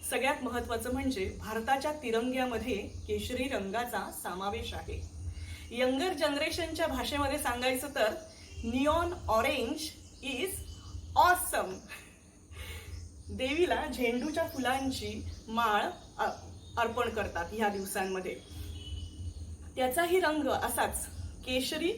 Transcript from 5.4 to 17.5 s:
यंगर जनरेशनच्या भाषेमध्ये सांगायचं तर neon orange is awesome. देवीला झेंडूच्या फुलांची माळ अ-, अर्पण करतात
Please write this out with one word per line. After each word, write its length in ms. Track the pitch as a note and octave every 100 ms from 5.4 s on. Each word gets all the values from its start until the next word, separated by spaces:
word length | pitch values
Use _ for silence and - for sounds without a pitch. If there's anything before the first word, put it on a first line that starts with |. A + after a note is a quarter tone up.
| - - -
यंगर 420 | A#3 B3+ C4+ F#4
जनरेशनच्या 760 | D4+ D4+ C#4+ D#4 D#4+ E4 E4 D#4+
भाषेमध्ये 500 | C4 B3 C#4+ C#4 D4
सांगायचं 480 | C4 A#3+ B3+ B3+ C#4+ C#4
तर 180 | A3 G#3+ - - - - A3+
neon 460 | B3 C#4+ E4 E4+ F4 - A3
orange 400 | B3+ C#4+ A3+ D#4+ - - - -
is 260 | C4 B3+ F#4 - - - - - - -
awesome. 560 | E4+ F4 - B3+ F#3 F#3+ - - - - - - - - - - - - - - -
देवीला 560 | G3+ C4 D#4 F4 A3 D4+
झेंडूच्या 600 | A#3+ A#3+ B3 D4+ D4+ D#4
फुलांची 720 | C#4 B3 C4 C4+ C4 G#3 G#3+ - - -
माळ 360 | A3+ A3+ G#3 D4 - - -
अ-, 600 | G#3+ - - - - -
अर्पण 320 | A#3 A3+ A#3
करतात 360 | A3 F#3+ E3+ E3+